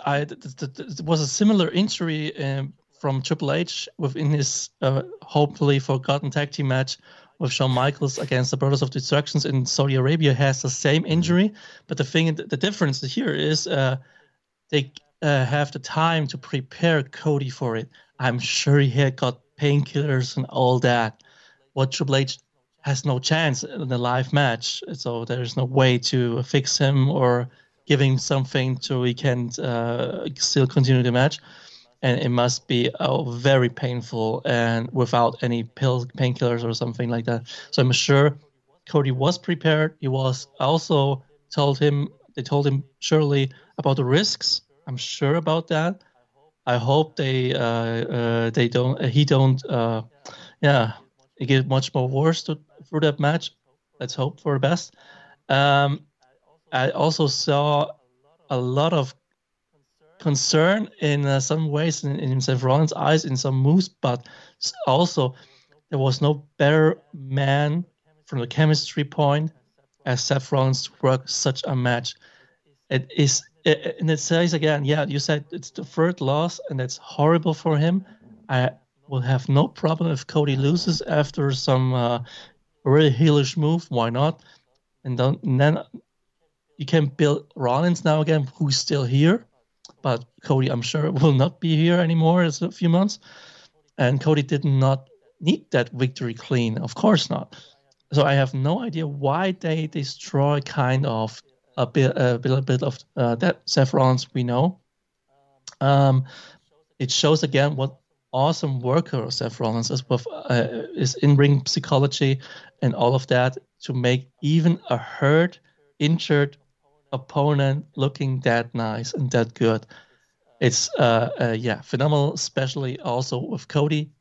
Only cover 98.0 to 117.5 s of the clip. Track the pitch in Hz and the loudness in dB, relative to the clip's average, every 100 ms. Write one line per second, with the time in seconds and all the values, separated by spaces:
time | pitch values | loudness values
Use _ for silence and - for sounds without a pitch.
98 | - 143 143 139 131 135 139 196 240 160 | -4 0 2 4 2 0 -2 -2 -4 -6
99 | 156 143 135 156 190 185 165 160 156 160 | -8 -4 -2 0 -2 -4 -4 -4 -4 -6
100 | 135 - - 139 143 143 135 - 127 131 | -8 -10 -6 0 2 0 -4 -2 0 0
101 | 143 113 110 - _ _ _ - 120 156 | 0 -2 -4 -8 _ _ _ -4 -2 2
102 | 131 - 127 120 135 131 135 127 139 131 | 2 2 0 0 0 -2 0 0 0 -6
103 | - - 120 117 185 - - - 131 - | -12 -2 0 2 0 -2 -2 0 2 4
104 | 131 127 - 131 123 123 170 185 _ _ | 2 2 -2 -4 -2 2 0 -2 _ _
105 | _ _ _ _ _ _ - - 135 139 | _ _ _ _ _ _ -20 -4 2 4
106 | 139 131 131 - - - _ _ _ - | 6 4 0 -10 -20 -20 _ _ _ -8
107 | 135 - 147 156 156 135 143 143 135 - | -4 0 2 2 2 2 0 0 -6 -8
108 | _ _ _ 131 143 156 151 135 123 147 | _ _ _ 0 0 0 -2 -4 0 0
109 | - 135 110 - 120 - 117 113 117 131 | 0 -6 -6 -6 -6 -4 -4 -2 -2 -4
110 | - 123 - 302 285 120 - 113 - 330 | -2 -2 -2 -12 -2 0 0 -4 -8 -4
111 | 135 - 143 143 143 139 135 - - 139 | -2 2 4 6 6 4 0 -6 0 0
112 | 139 - 139 135 - - - - 127 - | 0 0 0 -2 -6 -20 -20 -4 -2 2
113 | 120 131 131 127 127 131 _ _ - 127 | 2 0 0 2 2 -2 _ _ -8 -2
114 | 123 127 131 _ 147 165 165 175 - 120 | 0 0 -2 _ 0 2 4 0 -2 -4
115 | 110 - 139 156 175 - _ _ _ - | -4 -2 2 4 2 -2 _ _ _ -4
116 | 147 165 - 147 143 - _ _ _ _ | 0 0 2 0 0 -4 _ _ _ _
117 | - 135 - 147 143 | -10 -10 -6 -2 0